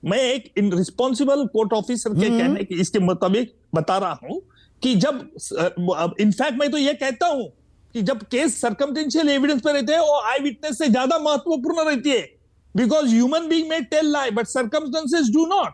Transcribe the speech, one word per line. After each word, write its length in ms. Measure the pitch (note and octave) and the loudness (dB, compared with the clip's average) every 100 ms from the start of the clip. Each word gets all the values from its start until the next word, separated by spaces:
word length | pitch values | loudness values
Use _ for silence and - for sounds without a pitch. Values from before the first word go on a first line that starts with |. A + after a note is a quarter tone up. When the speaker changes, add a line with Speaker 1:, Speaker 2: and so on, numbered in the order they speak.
| C3 | -2
Speaker 1:
मैं 120 | G#3 | 0
एक 360 | B3+ C4 - - | 0 -2 -4 -2
रिस्पॉन्सिबल 880 | G3+ F3 F#3 - B3+ B3 C#4 C#4 C4+ | 0 0 -2 -2 -2 0 2 2 2
कोर्ट 280 | A3 A3 | 0 0
ऑफिसर 360 | A3 G#3 B3 A#3 | 0 -2 -4 -2
के 180 | E3 A3 | 0 2
Speaker 2:
हम्म। 120 | A#3 | 2
Speaker 1:
कहने 240 | B3 D4 | 2 0
के, 120 | G3 F3 | -2 -2
इसके 240 | D#3+ G#3+ | 0 2
मुताबिक 560 | F3+ F3+ F#3 G3+ B3 _ _ D#3+ | 2 2 2 0 -2 _ _ -4
बता 220 | D3+ F#3+ | 0 0
रहा 220 | F#3+ C#3+ | -2 -6
हूं 160 | B2+ D4+ - _ _ _ | -10 -12 -12 _ _ _
कि 120 | B3+ A3+ | 0 2
जब, 360 | C4+ C4+ - - - - | 2 -2 -8 -16 -10 -2
अ, 480 | F3 - F3 D#3+ E3+ - | -2 0 -2 0 -2 2
in 100 | G#3+ | 2
fact 220 | G3 D4 | 2 0
मैं 180 | B3 D4 | 0 -2
तो 60 | D4+ | 0
ये 160 | C#4 | 0
कहता 340 | D4 C4+ A#3+ F4 | 0 -4 0 0
हूं 160 | C#4+ F#3+ _ _ _ _ | 0 -6 _ _ _ _
कि 80 | A#3 | -4
जब 220 | G3 B3+ | -2 -2
केस 380 | G3+ B3+ D4+ - | -2 0 0 0
सर्कमस्टेंशियल 680 | A#3+ G#3 C#4+ C#4+ D4+ D4 D4+ | -4 -2 -4 -2 -2 0 2
एविडेंस 320 | C#4 C#4+ C#4+ | 2 2 0
पे 120 | D4 | 0
रहते 200 | C#4+ A#3+ | 0 2
हैं, 60 | D#4+ | 2
वो 220 | D#4 D4 | 4 2
आई 180 | G#3+ C4+ | 0 -2
विटनेस 380 | C#4+ A3+ D4+ B3 | -2 -6 -8 -2
से 100 | D#4 | 2
ज्यादा 320 | A#3+ B3+ D#4+ | 2 2 0
महत्वपूर्ण 680 | D4+ D4 - D#4 B3 E4+ D#4 | 0 -2 0 -2 -2 -2 0
रहती 200 | C#4+ C#4+ | 0 0
है। 280 | B3+ D#3+ _ _ _ _ - | -2 -2 _ _ _ _ 0
Because 300 | A#3+ D4+ C#4+ | 2 2 4
human 340 | A3+ B3+ D#4 | 4 4 0
being 280 | E4 E4 D#4 | 0 0 0
may 100 | D#4+ A#3+ | -4 -2
tell 120 | D4+ D#4 D4 | 0 2 0
lie, 160 | C4 | 0
but 140 | G#3+ A3+ C4+ | -2 -2 -2
circumstances 640 | A#3+ D4+ D4+ D4+ D#4 E4 | -2 -2 -2 -6 -2 0
do 240 | C4 B3+ E4 G4 | 2 2 2 0
not। 120 | D4 | -2